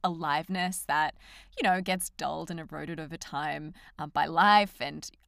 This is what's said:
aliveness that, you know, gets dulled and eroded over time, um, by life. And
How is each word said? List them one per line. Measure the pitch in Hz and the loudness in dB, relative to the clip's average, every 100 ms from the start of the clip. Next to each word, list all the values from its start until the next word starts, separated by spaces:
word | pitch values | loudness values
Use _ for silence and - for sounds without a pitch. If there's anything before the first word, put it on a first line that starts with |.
aliveness | 180 165 156 151 165 185 180 185 - | -4 -2 -2 -2 -2 -2 -2 -4 -2
that, | 147 156 - - - - - | 0 0 -4 -18 -20 -14 -2
you | 208 | 2
know, | 185 | 2
gets | 185 185 - | 0 -4 -4
dulled | - 143 156 165 | -6 -4 -4 -6
and | 170 | -8
eroded | 156 156 151 160 | -10 -10 -8 -8
over | 156 160 | -10 -12
time, | - 143 151 147 151 - - - | -8 -6 -4 -6 -10 -14 -18 -12
um, | 151 | -4
by | 147 151 | -2 2
life. | 165 202 208 202 - | 6 8 8 6 -2
And | 127 151 - - | -8 -8 -12 -8